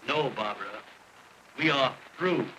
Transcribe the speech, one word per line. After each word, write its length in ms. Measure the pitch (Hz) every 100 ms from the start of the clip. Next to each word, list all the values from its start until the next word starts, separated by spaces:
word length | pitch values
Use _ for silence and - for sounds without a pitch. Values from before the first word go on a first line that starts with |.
| -
No, 240 | 151 139
Barbara. 360 | 113 107 104 - 107 - - - - - - - -
We 120 | 156
are 240 | 143 131 117 - -
through. 280 | 185 165 113